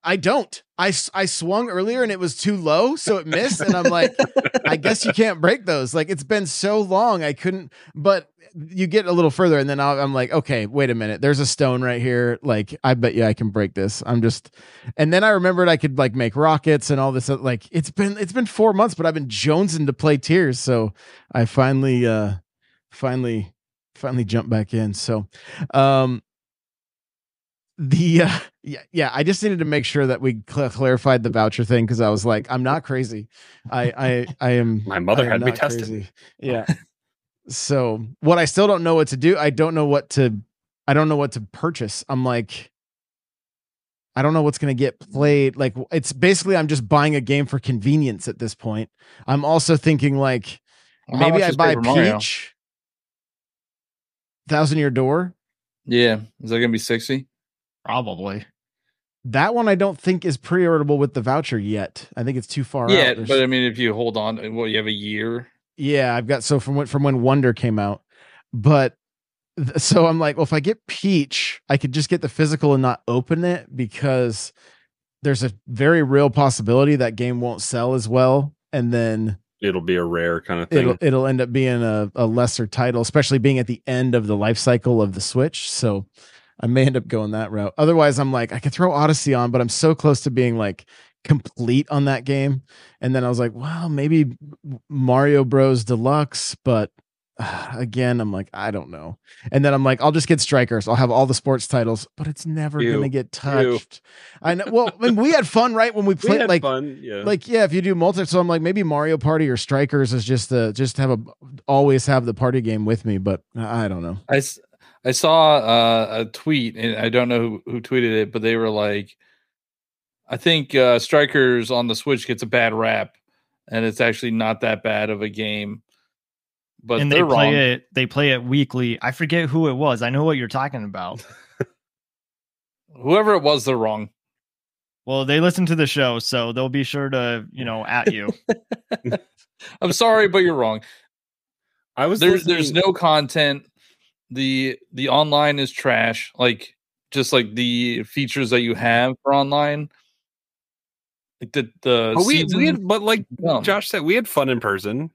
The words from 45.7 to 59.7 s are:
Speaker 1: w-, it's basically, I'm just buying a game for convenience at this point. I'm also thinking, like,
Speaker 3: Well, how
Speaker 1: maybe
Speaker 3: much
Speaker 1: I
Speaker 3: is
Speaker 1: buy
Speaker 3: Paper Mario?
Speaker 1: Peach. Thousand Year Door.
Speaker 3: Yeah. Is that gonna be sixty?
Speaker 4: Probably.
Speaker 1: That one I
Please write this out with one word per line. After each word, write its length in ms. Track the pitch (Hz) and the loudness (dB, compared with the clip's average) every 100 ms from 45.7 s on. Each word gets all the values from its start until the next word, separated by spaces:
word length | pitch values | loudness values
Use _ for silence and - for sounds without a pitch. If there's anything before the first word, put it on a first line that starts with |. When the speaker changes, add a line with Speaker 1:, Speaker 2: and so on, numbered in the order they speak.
Speaker 1:
w-, 120 | 113 127 | -4 -6
it's 220 | 165 - | -6 -6
basically, 420 | 135 180 190 185 185 | 0 2 2 2 0
I'm 120 | 156 | 0
just 200 | 147 107 | -2 0
buying 260 | 147 147 | 2 2
a 60 | 147 | 0
game 240 | 113 143 | 0 -2
for 140 | 135 139 | 0 -4
convenience 680 | - 120 110 151 139 107 - | -4 -2 2 2 0 -4 -10
at 120 | - | -8
this 160 | 117 | -10
point. 340 | - 113 107 - _ _ - - | -8 -6 -6 -8 _ _ -18 -2
I'm 180 | 139 | -2
also 320 | 147 160 - 160 | 2 2 2 2
thinking, 400 | - 151 143 139 | 2 2 2 0
like, 460 | 135 127 - - _ _ _ _ - | 0 -2 -6 -20 _ _ _ _ -8
Speaker 3:
Well, 100 | 127 | 0
how 60 | 165 | 2
Speaker 1:
maybe 60 | 165 | 4
Speaker 3:
much 20 | |
Speaker 1:
I 60 | 180 | 2
Speaker 3:
is 60 | 143 | 2
Speaker 1:
buy 100 | 165 | 2
Speaker 3:
Paper 80 | 147 | 2
Mario? 320 | 117 139 110 107 | 2 4 4 0
Speaker 1:
Peach. 380 | 104 - - _ _ _ _ _ _ _ _ _ _ _ _ _ _ _ _ _ _ _ - | -4 -8 -12 _ _ _ _ _ _ _ _ _ _ _ _ _ _ _ _ _ _ _ -4
Thousand 300 | 151 151 156 | 0 2 2
Year 120 | 143 | 0
Door. 440 | 127 131 156 180 - _ _ _ _ | 2 0 0 -2 -8 _ _ _ _
Speaker 3:
Yeah. 360 | - 123 120 107 110 _ | -2 2 4 2 -6 _
Is 80 | 113 | -4
that 80 | 113 | -2
gonna 100 | 120 | 0
be 60 | 113 | -2
sixty? 480 | - 117 117 135 131 _ _ _ _ _ | -2 -4 -2 -6 -6 _ _ _ _ _
Speaker 4:
Probably. 600 | - 120 113 87 98 101 - _ _ _ _ _ _ _ | -6 -4 -4 -8 -8 -10 -12 _ _ _ _ _ _ _
Speaker 1:
That 300 | 127 127 180 | -4 0 0
one 120 | 233 | 0
I 60 | 226 | 0